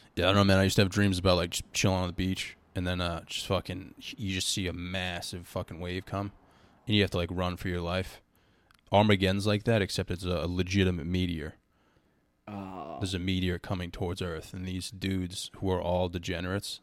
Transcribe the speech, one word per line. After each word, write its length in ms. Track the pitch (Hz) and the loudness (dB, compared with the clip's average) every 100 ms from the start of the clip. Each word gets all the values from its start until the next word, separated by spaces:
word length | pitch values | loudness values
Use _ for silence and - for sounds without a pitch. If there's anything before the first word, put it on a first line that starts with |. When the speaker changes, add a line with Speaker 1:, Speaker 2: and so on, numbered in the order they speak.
| - - | -10 0
Speaker 1:
Yeah, 100 | 87 | 4
I 20 | |
don't 80 | 101 | 6
know, 80 | |
man. 160 | 98 95 | 6 6
I 40 | |
used 120 | 95 - | 6 4
to 80 | |
have 60 | 98 | 4
dreams 260 | 104 101 90 | 4 2 4
about, 200 | 92 87 | 4 4
like, 120 | 82 | 2
just 200 | - - | -4 -6
chilling 240 | - 101 92 | 0 2 2
on 100 | 90 | 0
the 60 | |
beach, 420 | 87 92 92 - - _ 95 | 0 -2 -2 -6 -14 _ -4
and 100 | 90 | -2
then, 160 | 90 | -2
uh, 200 | 87 82 - | -2 -4 -8
just 220 | - - | -8 -2
fucking, 480 | 92 - 90 80 - | -2 -2 -8 -12 -16
you 360 | - - 98 95 | -16 -6 -2 -2
just 140 | - | -2
see 180 | - 90 | -2 -2
a 60 | |
massive 760 | 85 87 92 92 87 - 90 87 | -4 -6 -4 -4 -6 -8 -10 -8
fucking 320 | 95 - 82 | -8 -6 -8
wave 260 | 90 90 - | -6 -6 -4
come, 260 | 98 101 - _ _ _ _ - | -6 -6 -10 _ _ _ _ 2
and 100 | 104 | 4
you 60 | |
have 80 | 95 | 4
to, 60 | 90 | 2
like, 120 | 87 | -2
run 260 | 90 90 87 | -2 -2 -2
for 120 | 98 | -4
your 120 | 90 | -4
life. 400 | 85 92 92 - _ _ _ _ _ _ _ | -2 -2 -4 -10 _ _ _ _ _ _ _
Armageddon's 560 | 101 107 101 92 101 104 | 6 6 6 4 2 2
like 160 | 104 | 2
that, 180 | 117 110 | 4 2
except 300 | 95 - 90 | 2 -2 -4
it's 140 | 90 90 | -4 -2
a, 160 | 87 | -2
a 40 | 82 | 0
legitimate 600 | 90 90 98 92 87 78 | 0 2 4 4 2 0
meteor. 480 | 90 90 85 76 - _ _ _ _ _ _ _ _ - | 0 0 -2 -8 -12 _ _ _ _ _ _ _ _ -12
Speaker 2:
Oh. 500 | 101 95 92 78 80 | -12 -10 -10 -10 -6
Speaker 1:
There's 160 | 95 92 | -4 -2
a 40 | |
meteor 380 | 92 92 92 87 | -2 0 0 -2
coming 320 | - 92 87 | -4 -6 -6
towards 320 | - 90 90 | -6 -6 -4
Earth, 320 | 90 80 - | -6 -8 -10
and 140 | 95 92 | -10 -6
these 240 | 92 - | -6 -8
dudes 580 | 95 95 95 90 95 - - | -6 -4 -2 -4 -6 -12 -4
who 140 | 98 | -2
are 100 | 90 | 0
all 260 | 85 90 92 | 0 0 0
degenerates 720 | 90 87 85 90 98 - - | -2 -4 -4 -4 -4 -6 -12